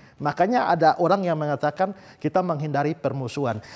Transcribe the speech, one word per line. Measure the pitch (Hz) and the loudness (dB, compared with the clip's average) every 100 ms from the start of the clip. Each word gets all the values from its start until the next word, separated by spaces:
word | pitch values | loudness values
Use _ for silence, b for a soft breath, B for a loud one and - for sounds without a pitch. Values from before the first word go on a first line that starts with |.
| b b | b b
Makanya | 147 - 185 247 - | -4 0 2 2 2
ada | 170 160 - | 4 4 4
orang | 175 196 | 2 2
yang | 180 156 | 0 -2
mengatakan | 151 143 147 147 190 202 B B | -2 -2 -2 0 -4 -4 B B
kita | 151 185 | -2 0
menghindari | 185 151 151 139 143 | 0 -2 -2 -2 -2
permusuhan. | 160 135 135 123 - 131 110 B | -2 -4 -4 -6 -4 -4 -4 B